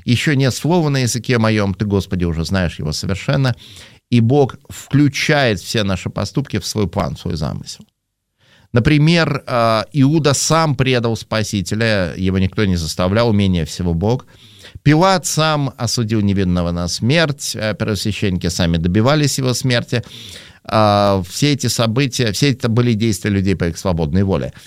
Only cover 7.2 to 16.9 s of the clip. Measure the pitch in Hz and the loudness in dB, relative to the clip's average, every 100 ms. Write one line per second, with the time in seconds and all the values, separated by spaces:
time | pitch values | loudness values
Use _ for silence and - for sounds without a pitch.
7.2 | 90 78 69 50 - - - _ _ _ | -6 -4 -4 -6 -12 -18 -20 _ _ _
8.2 | _ _ _ _ _ 120 151 147 156 170 | _ _ _ _ _ 2 4 4 4 4
9.2 | 160 135 - 123 117 110 - 147 135 160 | 2 -2 -2 0 2 2 0 2 4 4
10.2 | 143 127 - 160 160 123 131 123 117 110 | 2 0 2 2 2 0 0 0 0 -4
11.2 | - 110 101 104 87 104 113 104 85 76 | -4 -4 -2 -4 -2 -2 0 0 -2 -2
12.2 | 92 95 92 - 98 87 78 - 90 107 | -2 0 0 0 0 0 -2 -2 0 2
13.2 | 120 104 98 87 76 - 90 82 104 131 | 2 2 2 0 -2 -4 -2 0 0 -2
14.2 | - - - - - - 143 156 190 185 | -6 -20 -20 -20 -20 -2 2 4 4 2
15.2 | - 151 156 147 135 - 117 123 110 113 | 0 -2 0 0 -2 -4 -4 -2 -2 0
16.2 | 101 98 90 90 87 87 90 | 2 2 2 0 0 -2 -4